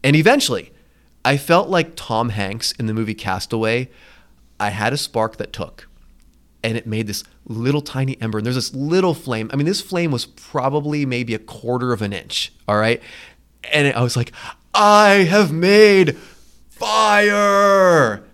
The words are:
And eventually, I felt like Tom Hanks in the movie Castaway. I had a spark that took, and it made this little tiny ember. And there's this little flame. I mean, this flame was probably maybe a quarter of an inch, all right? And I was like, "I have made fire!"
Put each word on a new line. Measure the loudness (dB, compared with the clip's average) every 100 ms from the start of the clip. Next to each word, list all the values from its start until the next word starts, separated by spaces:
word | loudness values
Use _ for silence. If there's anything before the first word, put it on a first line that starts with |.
And | 2
eventually, | 4 4 4 0 -4 -8 _ _ _ _ _
I | -2 -2
felt | 2 0 2
like | -2 -2 -8
Tom | -6 -2 -2
Hanks | -4 -6 -6 -8
in | -6 -4
the |
movie | -4 -4
Castaway. | -6 -6 -6 -4 -4 -2 -2 -4 -14 -20 -20 _ _ _ _
I | -6
had | -2 -2
a | -2
spark | -6 -4 -4 -6
that | -12
took, | -10 -12 -14 -20 _ -20 _ _ _ _ _
and | -6 -6
it | -6
made | -6 -6
this | -8 -14 _ -14
little | -6 -2 -2
tiny | -4 -6 -6 -4
ember. | -6 -6
And | -4
there's | -4
this | -6
little | -8 -2 0 0
flame. | -2 -6 -6 -4
I | -2
mean, | -2
this | -4
flame | -4 -4 -2
was | -4 -8
probably | _ -10 -4 -2 -2 -4 -4 -4
maybe | -4 -4
a | -8
quarter | -10 -14 -6 -4 -2
of | -2
an | -4
inch, | -6 -8 -8 -8 _ -2
all | 0
right? | 0 -2 -6 -20 -20 _ _ _ -4
And | 0 0
I | 0
was | -2 -2
like, | -4 -8 -18 -20 _
"I | 2 4 6 6 6 4
have | 4 2
made | 0 4 6 8 6 2 0 -12 -20 _ _ _
fire!" | -10 -2 2 4 4 2 2 2 4 4 4 4 4 2 -2 -14